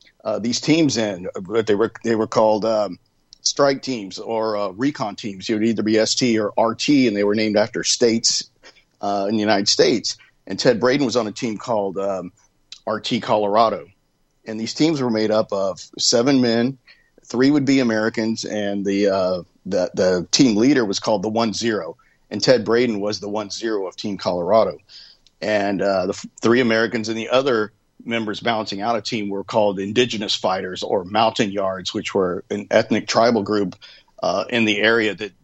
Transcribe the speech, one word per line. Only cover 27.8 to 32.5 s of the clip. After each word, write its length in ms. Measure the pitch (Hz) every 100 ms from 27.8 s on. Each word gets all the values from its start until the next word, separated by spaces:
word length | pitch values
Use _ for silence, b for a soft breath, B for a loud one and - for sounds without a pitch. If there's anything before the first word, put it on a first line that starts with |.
| _ _
members 360 | - 117 107 95
balancing 400 | 117 110 104 98
out 160 | 113 113
a 60 |
team 260 | - 117 101
were 160 | 98
called 340 | 95 113 104 98
indigenous 560 | 98 113 123 110 104
fighters 480 | - 101 95 92 90
or 220 | - 101
mountain 460 | 90 110 113 - 107
yards, 420 | 101 95 95 90
which 200 | 107 -
were 300 | 101 90 90 -